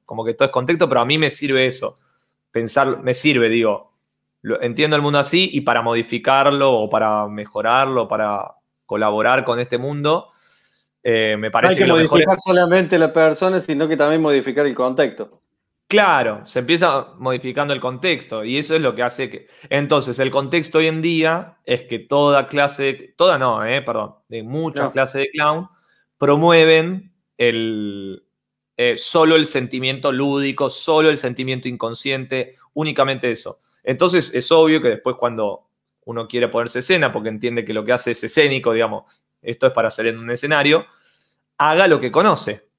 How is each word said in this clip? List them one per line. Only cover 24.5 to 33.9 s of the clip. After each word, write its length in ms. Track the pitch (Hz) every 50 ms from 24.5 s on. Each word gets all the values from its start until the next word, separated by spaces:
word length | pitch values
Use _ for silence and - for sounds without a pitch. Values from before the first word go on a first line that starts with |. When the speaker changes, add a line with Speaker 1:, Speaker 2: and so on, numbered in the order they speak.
| 131 156 165 160 - 143 120
Speaker 2:
No. 60 | 131 -
Speaker 1:
clases 300 | 135 131 127 - 135 139
de 80 | 139
clown 380 | - 151 147 151 156 165 185 - _ _ _ _ _ _ _ _ _ -
promueven 960 | 143 139 143 147 160 170 170 165 160 160 160 160 160 175 190 190 - - _ _ _ _ _ -
el, 840 | 123 120 113 113 113 113 110 107 104 104 98 101 98 98 92 - _ _ _ _ _ _ _ _ _ _ _
eh, 200 | - 123 123 120 120
solo 380 | - - - 170 160 156 160
el 100 | 160 151
sentimiento 680 | - - 139 123 117 - 127 127 131 135 135 131 143 131
lúdico, 560 | 127 139 143 139 139 139 139 131 - 143 131
solo 400 | - - - - 160 156 156 156
el 80 | 151 139
sentimiento 480 | 139 127 123 - 131 131 131 127 - 131
inconsciente, 880 | 123 110 120 113 117 - - 139 135 131 131 127 135 131 117 - - _ _ _ -
únicamente 580 | 143 156 156 139 - 135 135 135 123 - 123 113
eso. 280 | - - 92 - _ _ _ _ _ -
Entonces, 480 | -